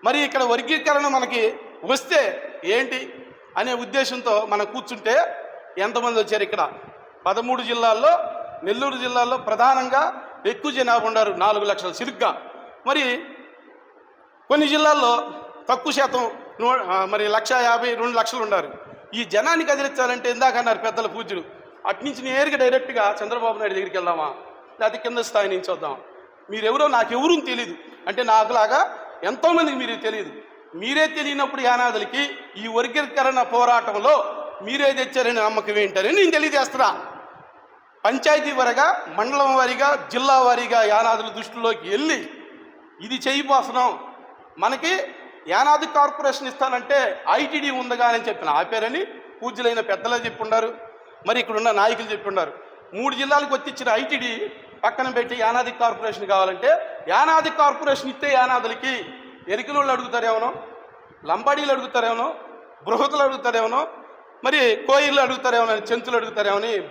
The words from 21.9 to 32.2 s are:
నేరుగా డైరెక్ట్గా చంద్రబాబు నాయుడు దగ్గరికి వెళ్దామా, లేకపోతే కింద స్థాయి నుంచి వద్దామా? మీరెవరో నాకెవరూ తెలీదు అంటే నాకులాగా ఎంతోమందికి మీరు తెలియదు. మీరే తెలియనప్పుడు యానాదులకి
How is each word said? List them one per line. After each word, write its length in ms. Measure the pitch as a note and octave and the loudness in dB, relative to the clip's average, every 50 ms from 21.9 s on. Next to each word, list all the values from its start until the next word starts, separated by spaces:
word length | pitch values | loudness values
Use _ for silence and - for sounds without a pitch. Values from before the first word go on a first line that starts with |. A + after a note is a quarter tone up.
| G3 - A#3+ D4 C4+ A#3 | -4 -4 -4 -8 -8 -6
నేరుగా 340 | B3+ C4 C4 C4+ C#4+ D4+ D4 | -8 -4 0 0 0 0 2
డైరెక్ట్గా 600 | C4+ B3+ B3+ C4 C4 B3+ C4 B3+ A#3 G#3 G3+ G#3 - | 2 2 4 4 2 0 -2 -2 0 0 0 0 -2
చంద్రబాబు 360 | G#3+ G#3 A#3 A#3+ A3+ A3+ A3 G#3+ | -6 -6 -4 -2 -2 -2 -2 -2
నాయుడు 160 | G#3+ G3+ F#3+ | -2 -2 -2
దగ్గరికి 220 | F#3+ G3 F#3 F3+ | -2 -6 -4 -6
వెళ్దామా, 380 | F#3+ F3 F3 E3+ D#3+ D3+ D3 C3+ - - - - - - - - - | -4 -2 -2 -2 -2 -4 -6 -8 -10 -16 -20 -20 -20 -20 -20 -8 -2
లేకపోతే 280 | A3+ A3 A3 A3+ - A#3 | -2 -2 -2 -2 -8 -6
కింద 100 | A#3+ A#3+ | -4 -4
స్థాయి 300 | A#3 - - G#3+ G3+ G3 | -4 0 0 0 0 2
నుంచి 220 | F#3+ F#3 F#3 F#3 | -2 -4 -4 -4
వద్దామా? 260 | F3+ E3 E3 D3 C3+ - - - - - - - _ - - - | -6 -6 -6 -8 -8 -10 -14 -20 -20 -20 -20 -20 _ -20 -16 -12
మీరెవరో 360 | G3+ A3 G#3 G#3+ B3+ C#4 D4+ | -8 -2 0 0 2 4 2
నాకెవరూ 540 | D4 C4 A#3 A3+ - A#3 B3 C#4 E4 F4 D#4 | 4 4 2 2 2 0 0 2 2 2 2
తెలీదు 340 | C4 C4 B3 A#3+ A#3+ F3+ E3+ - - - - - - F3+ | 0 -4 -4 -6 -6 -8 -10 -16 -18 -20 -20 -12 -8 -6
అంటే 140 | G3+ G3+ | -4 -2
నాకులాగా 760 | B3 A3+ A3 A3 G#3+ A3 A#3+ A#3 G#3+ A3 B3 C#4+ G4 - - - - - - - - | 2 4 4 4 4 4 2 2 2 4 4 2 2 0 -2 -12 -16 -18 -16 -6 -6
ఎంతోమందికి 520 | F#3+ C4 - - D#4+ F4 E4 E4 D#4 C#4 B3+ | -6 -4 2 2 4 4 4 2 2 0 -4
మీరు 120 | B3+ A3+ A#3 F#3+ - | -6 -6 -6 -6 -6
తెలియదు. 260 | G#3+ A3 G#3+ G3 D#3 A2+ - - - - - - - - E3 | -6 -6 -6 -10 -10 -12 -18 -20 -20 -20 -20 -20 -18 -14 -10
మీరే 240 | G3 B3 C#4 D#4 D#4 D#4 - | -6 -2 0 2 0 0 0
తెలియనప్పుడు 460 | D#4 D4 C#4+ C#4+ C#4 C#4+ C4 C4+ C4+ B3+ A#3+ | -4 -6 -4 -2 -2 -2 -2 -2 0 2 2
యానాదులకి 540 | B3 A#3+ B3 A#3+ A3 G#3+ G3 - A#3+ C4 | 2 4 2 0 0 -2 -6 -4 -4 -4